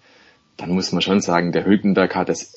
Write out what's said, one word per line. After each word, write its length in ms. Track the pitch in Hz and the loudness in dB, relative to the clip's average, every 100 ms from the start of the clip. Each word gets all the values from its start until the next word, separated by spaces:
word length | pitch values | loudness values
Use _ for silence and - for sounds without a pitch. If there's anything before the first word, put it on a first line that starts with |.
| _ _ - _ _ - | _ _ -20 _ _ -14
dann 140 | - | -4
muss 200 | 90 90 | -2 -2
man 100 | 87 | -2
schon 200 | 95 101 | 0 0
sagen, 320 | - 85 87 | 2 0 0
der 120 | 95 90 | 0 2
Hülkenberg 500 | 101 101 95 92 92 | 2 2 2 2 0
hat 140 | 87 | -2
es 240 | 82 - | -4 -6